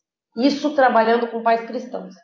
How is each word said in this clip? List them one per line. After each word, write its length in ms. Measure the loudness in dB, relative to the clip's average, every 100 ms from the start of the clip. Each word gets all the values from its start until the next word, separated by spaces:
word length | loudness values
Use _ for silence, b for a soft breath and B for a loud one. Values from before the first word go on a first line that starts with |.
| _ _ _ 0
Isso 380 | 0 0 -2 2
trabalhando 520 | 4 4 4 2 0
com 120 | -2
pais 240 | 0 0 -2
cristãos, 480 | -10 -10 -14 -14 -20